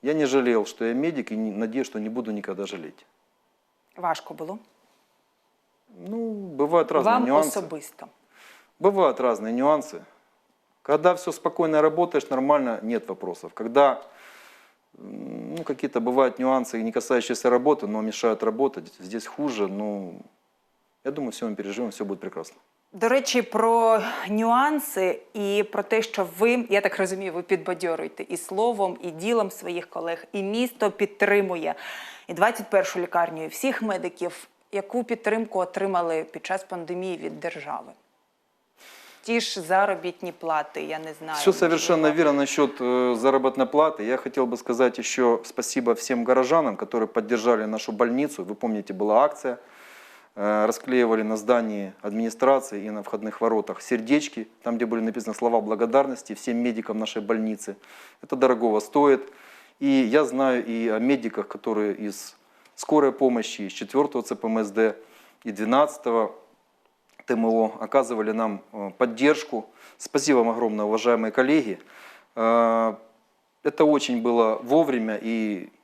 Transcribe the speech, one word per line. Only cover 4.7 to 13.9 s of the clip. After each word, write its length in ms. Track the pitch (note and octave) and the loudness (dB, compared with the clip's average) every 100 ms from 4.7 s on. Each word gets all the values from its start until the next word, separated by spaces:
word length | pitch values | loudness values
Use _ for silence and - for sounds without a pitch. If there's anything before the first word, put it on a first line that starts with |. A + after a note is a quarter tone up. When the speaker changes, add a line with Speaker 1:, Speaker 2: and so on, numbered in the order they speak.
| _ _ _ _ _ _ _ _ _ _ _ _ | _ _ _ _ _ _ _ _ _ _ _ _
Speaker 1:
Ну, 440 | G3+ F3 A3 A3+ G#3+ F#3+ C#3+ | -18 -10 -8 -6 -8 -10 -2
бывают 360 | D3 E3+ D#3+ | 2 4 4
разные 220 | D#3 F#3 | 2 4
Speaker 2:
Вам 120 | A#3+ B3 | 2 4
Speaker 1:
нюансы. 320 | C#3+ D3+ G#3 | 4 4 -2
Speaker 2:
особисто? 500 | E3+ D#3 - _ C#3+ _ _ _ - - _ _ | -8 -10 -14 _ -20 _ _ _ -20 -20 _ _
Speaker 1:
Бывают 400 | F#3+ G3 E3 A#2+ | 2 6 4 4
разные 340 | B2 A2 A2 | 2 2 -2
нюансы. 500 | A#2+ C3+ D3+ - E2+ - _ _ _ _ _ _ _ | 0 4 2 0 -12 -16 _ _ _ _ _ _ _
Когда 320 | - D3+ E3+ F3 | 0 2 4 2
все 160 | F3 | -4
спокойно 500 | D3+ E3 - E3 D#3 | -4 -6 0 2 4
работаешь, 480 | D3+ D#3 F3 D3+ - | 4 4 0 0 -2
нормально, 500 | C3 C3+ D3 C3 A2 | -2 4 4 2 -4
нет 240 | G#2+ A#2 - | -2 -4 -4
вопросов. 440 | F#2+ F#2 E2+ E2+ | -8 -8 -10 -12
Когда, 480 | - A2+ B2 C#3+ | -8 0 4 4